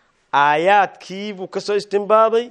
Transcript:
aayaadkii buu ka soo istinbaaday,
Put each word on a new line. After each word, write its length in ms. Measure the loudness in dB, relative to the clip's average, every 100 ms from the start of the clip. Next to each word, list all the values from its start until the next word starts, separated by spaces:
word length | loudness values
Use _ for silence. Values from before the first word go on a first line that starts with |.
| _ _ _
aayaadkii 1000 | 0 2 2 2 2 2 -4 -16 -12 -12
buu 140 | -12 -10
ka 120 | -10
soo 140 | -4 -6
istinbaaday, 680 | -2 -4 0 2 4 0 -4